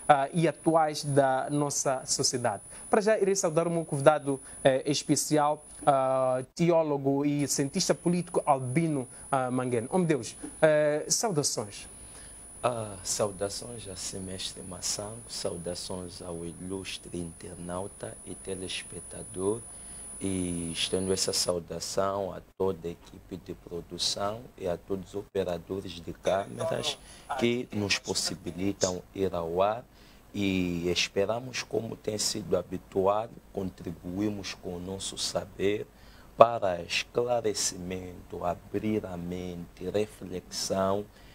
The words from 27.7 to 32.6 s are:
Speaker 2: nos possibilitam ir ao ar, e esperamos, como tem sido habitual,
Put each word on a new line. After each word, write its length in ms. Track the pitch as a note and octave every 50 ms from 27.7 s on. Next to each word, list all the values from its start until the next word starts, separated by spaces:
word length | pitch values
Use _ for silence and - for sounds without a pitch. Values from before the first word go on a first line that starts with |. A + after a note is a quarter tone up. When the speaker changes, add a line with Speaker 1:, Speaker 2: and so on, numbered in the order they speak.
Speaker 2:
nos 260 | - G#2 G#2 F#2+ - -
possibilitam 1040 | - - F#2+ - - - F2+ - - F2+ E2 F2 F#2+ G2+ G2 - - F#2 F2+ F2 - -
ir 220 | - G2+ F#2+ F2+ F2+
ao 260 | F2 E2 E2 E2+ F2+
ar, 240 | G2 G#2 A2 B2 - - - - - - - - - -
e 560 | - G#2 G2 F#2+ F#2+ F#2 F2+ F2 F2 E2+ E2+ F2+
esperamos, 760 | F2 - - - - G2 G2 G2 A2 A#2+ C3 B2+ A#2+ - -
como 320 | - - A2+ A#2 A2+ A2+
tem 220 | - - G#2+ G#2+ G#2
sido 380 | - - - A2 G2+ F#2 F#2+
habitual, 720 | F2+